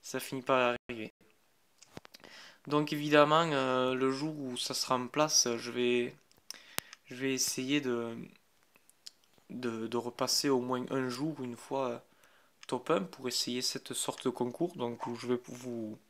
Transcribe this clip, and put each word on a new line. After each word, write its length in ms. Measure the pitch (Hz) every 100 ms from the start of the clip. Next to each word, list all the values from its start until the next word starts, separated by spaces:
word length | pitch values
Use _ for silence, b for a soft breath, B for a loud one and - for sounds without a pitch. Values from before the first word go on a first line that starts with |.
ça 180 | - 135
finit 220 | - 135
pas 300 | 123 131 123
à 40 | 120 _
arriver. 240 | 117 110 _ _ _ _ _ _ _ - - - - B B B B -
Donc 260 | 147 151
évidemment, 560 | 151 151 147 147 156 165
euh, 440 | 143 131 127 127 127
le 160 | 131
jour 260 | 135 151 156
où 180 | 135 123
ça 200 | - 131
sera 200 | - 127
en 120 | 123
place, 400 | 143 151 - 123 117
je 140 | 120
vais, 420 | 120 123 123 120 - _ _ _ B B B B B -
je 100 | 123
vais 180 | 135
essayer 480 | 131 - - 131 147
de, 340 | 131 120 117 117 - - _ _ _ _ _ _ - _ _ _ _
de, 380 | 120 123 113 113
de 100 | 120
repasser 520 | 117 - 131 - 143
au 100 | 131
moins 260 | 123 127 123
un 180 | 135 127
jour, 320 | 123 151 143
une 140 | 127 117
fois, 320 | - 135 131
euh, 120 | 120 - b b b b b -
top 240 | 127 -
un 100 | 170
pour 260 | 180 - 127
essayer 360 | - - 123
cette 300 | 123 135 -
sorte 320 | 123 - - 131
de 40 |
concours, 460 | 120 123 120 170 -
donc 320 | 120 117 -
où 80 | 120
je 120 | 120
vais 120 | 123 123
vous 520 | 123 127 117 110 110 _